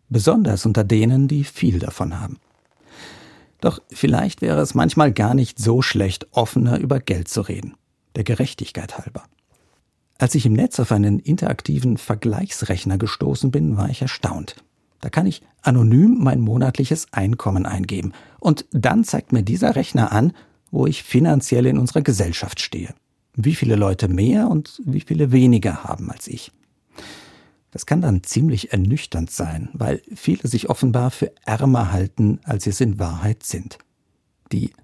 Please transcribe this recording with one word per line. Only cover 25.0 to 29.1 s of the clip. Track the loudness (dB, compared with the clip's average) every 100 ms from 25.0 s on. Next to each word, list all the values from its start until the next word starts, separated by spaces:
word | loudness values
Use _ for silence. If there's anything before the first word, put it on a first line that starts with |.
viele | -2 0 4
weniger | 6 6 6 2 -4
haben | -8 -8 -8
als | -12 -12
ich. | -14 -16 _ _ _ _ -20 -20 -20 -20 -20 _ _ _
Das | -12
kann | -2 0
dann | 2 0
ziemlich | 0 0 2 0 -2
ernüchternd | 0 0 0 -4